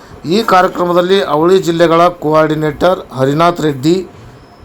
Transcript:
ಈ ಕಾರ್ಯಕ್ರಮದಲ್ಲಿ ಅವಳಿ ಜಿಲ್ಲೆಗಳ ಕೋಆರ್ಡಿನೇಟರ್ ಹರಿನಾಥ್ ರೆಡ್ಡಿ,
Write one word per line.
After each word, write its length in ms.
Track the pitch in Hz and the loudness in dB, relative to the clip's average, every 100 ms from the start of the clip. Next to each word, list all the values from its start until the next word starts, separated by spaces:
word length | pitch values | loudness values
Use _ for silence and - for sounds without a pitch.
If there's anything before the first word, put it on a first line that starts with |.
| - - | -20 -12
ಈ 180 | 147 208 | -4 -2
ಕಾರ್ಯಕ್ರಮದಲ್ಲಿ 840 | 226 185 185 202 175 175 180 196 | 2 2 2 -2 -2 0 0 0
ಅವಳಿ 380 | 160 147 170 190 | 0 0 2 2
ಜಿಲ್ಲೆಗಳ 460 | 160 170 170 165 180 | 0 0 2 4 2
ಕೋಆರ್ಡಿನೇಟರ್ 1040 | 175 147 156 156 156 156 131 170 185 - | 0 0 2 2 0 -4 -2 0 -2 -6
ಹರಿನಾಥ್ 460 | 127 135 151 175 170 | -4 -2 2 0 0
ರೆಡ್ಡಿ, 480 | 151 135 156 185 - - - - - - | -4 -2 -2 -2 -4 -16 -20 -20 -20 -20